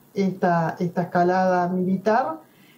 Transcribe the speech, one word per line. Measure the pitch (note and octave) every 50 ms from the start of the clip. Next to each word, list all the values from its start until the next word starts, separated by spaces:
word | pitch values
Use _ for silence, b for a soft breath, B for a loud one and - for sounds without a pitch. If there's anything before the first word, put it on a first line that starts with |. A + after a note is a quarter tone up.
| b _ -
esta, | G3+ G3 F#3 F3+ - G3 F3+ E3+ E3+ E3 D#3 - -
esta | F#3 E3+ - F#3 E3+
escalada | - - F3+ F3 F3+ F3+ F#3+ F#3 F#3 F3+ F3+ F3
militar, | F3 F#3 F#3 F3+ F#3 F#3+ F#3 - G#3+ G#3+ B3 C#4 D#4 D#4+ - b b b b b b b